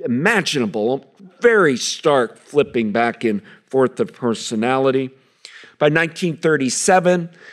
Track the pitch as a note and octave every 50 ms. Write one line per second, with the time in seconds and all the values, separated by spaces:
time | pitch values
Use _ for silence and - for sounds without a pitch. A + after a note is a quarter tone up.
0 | - C#3+ A#2 B2 D#3 - - G3+ D#3+ - - C#3+ A#2+ G#2 E2 A2 G#2 A#2 C3 C3+
1 | - _ _ _ G2 F#2 _ - - A#3+ A3+ G#3 F#3 D3+ C3 A2 - - - -
2 | - D#3+ C#3+ C3 A#2 A2 - - _ - - D3 C#3 - - A#2+ A2+ G#2+ G2 A2+
3 | A#2 A#2 G#2+ - - A2+ G#2 G2 - - - - _ _ - C3 C3 B2 - -
4 | A2+ F2+ - - B2+ A#2+ A2+ - - - B2 G#2+ A2+ B2 C3 C3+ C3+ C3+ C3 C3+
5 | C3+ B2+ - _ _ _ _ _ - - - - - - _ - D3+ D3+ D3+ E3
6 | E3 D#3+ D#3+ - F#3+ E3+ D3+ - - D#3+ D#3 C#3+ C3 B2+ - - - - F#3 F#3
7 | E3+ F3+ F3+ F3+ E3+ E3+ - - - -